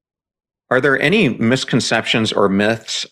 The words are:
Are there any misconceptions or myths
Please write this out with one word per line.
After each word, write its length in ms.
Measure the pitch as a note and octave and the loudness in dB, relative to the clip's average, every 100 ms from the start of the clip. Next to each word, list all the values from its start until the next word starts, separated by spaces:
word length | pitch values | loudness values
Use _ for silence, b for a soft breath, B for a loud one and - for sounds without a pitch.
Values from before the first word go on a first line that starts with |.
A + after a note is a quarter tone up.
| _ _ _ _ _ _ _ | _ _ _ _ _ _ _
Are 100 | B2+ | -2
there 180 | C#3+ C3+ | 0 0
any 300 | D3 A3 C#3+ | 2 2 2
misconceptions 1040 | - A#2 C3 - B2+ - A2+ - A#2+ G#2+ | 0 0 0 0 -2 0 -2 0 -2 0
or 160 | - G2+ | 0 2
myths 560 | G2 G#2+ A2+ - - - | 2 0 -2 -6 -10 -8